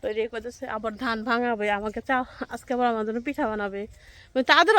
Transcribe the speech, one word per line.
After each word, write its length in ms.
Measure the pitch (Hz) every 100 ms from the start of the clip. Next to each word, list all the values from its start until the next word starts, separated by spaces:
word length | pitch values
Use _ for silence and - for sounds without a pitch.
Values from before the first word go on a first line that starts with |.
তো 40 | -
এই 80 | 214
যে 120 | 226
কইতেছে 400 | 226 226 - 254
আবার 240 | 220 220 208
ধান 280 | 254 226
ভাঙাবে, 480 | 220 233 240 226 208
আমাকে 300 | 202 214 214
চা, 240 | - 254 254 - -
আজকে 240 | 233 -
আবার 140 | 247 247
আমার 180 | 226 214
জন্য 140 | 226
পিঠা 240 | 240 277 262
বানাবে, 340 | 214 202 196 208 - - - -
মানে, 100 | -
তাদের 320 | 254 302 339